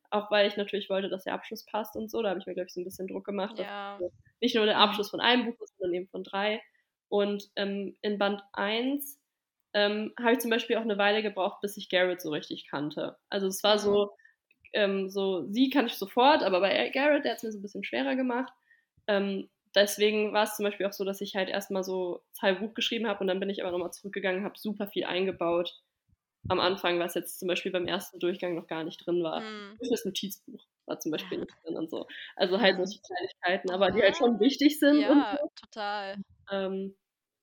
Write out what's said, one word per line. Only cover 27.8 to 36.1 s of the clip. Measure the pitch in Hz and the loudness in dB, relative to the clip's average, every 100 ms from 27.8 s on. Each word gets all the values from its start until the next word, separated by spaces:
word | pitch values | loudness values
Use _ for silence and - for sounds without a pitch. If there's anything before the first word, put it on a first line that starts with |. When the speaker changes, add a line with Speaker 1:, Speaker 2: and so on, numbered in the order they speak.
| 170 | -2
Speaker 1:
ersten | 180 - - | -4 -4 -4
Durchgang | 175 185 180 165 | -4 -2 -4 -4
noch | 170 | -6
gar | 160 | -8
nicht | 160 - - | -8 -8 -2
drin | 175 | 0
war. | 160 160 220 | 0 -4 -6
Speaker 2:
Mhm. | 214 202 214 | -12 -14 -8
Speaker 1:
Nur | 254 | -4
fürs | 240 196 | -2 -2
Notizbuch | 196 196 - - - _ _ - | -6 -8 -10 -16 -20 _ _ -10
war | 160 | -8
zum | 165 | -4
Beispiel | 156 190 - | -6 -6 -8
Speaker 2:
Ja. | |
Speaker 1:
nicht | - - | -8 -12
drin | 160 170 | -10 -8
und | 160 | -6
so. | - - - - - | -8 -10 -14 -10 -2
Also, | 185 190 | 0 4
halt | 202 185 | 4 4
Speaker 2:
Ja. | |
Speaker 1:
solche | 185 - | 0 -6
Kleinigkeiten, | - 185 180 - 180 190 185 | -10 -8 -8 -4 -2 0 0
Speaker 2:
Oh | |
Speaker 1:
aber | 185 190 | 2 4
die | 196 | 6
halt | 196 - | 4 6
schon | 240 214 | 4 6
Speaker 2:
Mann. | |
Speaker 1:
wichtig | 240 - 285 294 | 4 6 4 6
sind | 285 294 302 | 6 6 6
und | 311 220 | 4 4
Speaker 2:
Ja, | |
Speaker 1:
so. | 202 311 - | -2 -6 -8
Speaker 2:
total. | - 226 202 208 196 | -16 -8 -4 -4 -6